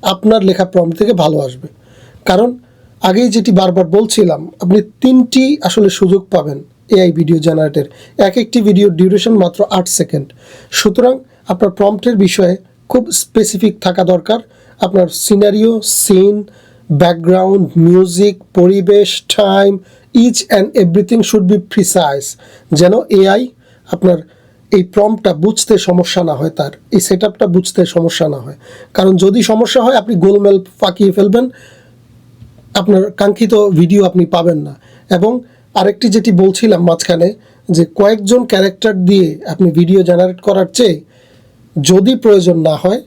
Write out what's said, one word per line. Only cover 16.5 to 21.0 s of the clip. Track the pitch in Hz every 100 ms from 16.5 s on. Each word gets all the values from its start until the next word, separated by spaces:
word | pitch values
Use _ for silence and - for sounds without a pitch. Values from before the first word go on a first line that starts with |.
| _ _ _ _
ব্যাকগ্রাউন্ড, | 147 175 170 165 185 190 196 160 170
মিউজিক, | 165 180 185 170 208 190 _
পরিবেশ, | - 180 196 180 202 202 - _
time, | - 202 196 196 196 - _ _
each | 240 240 - -
and | - 202 262
everything | 180 175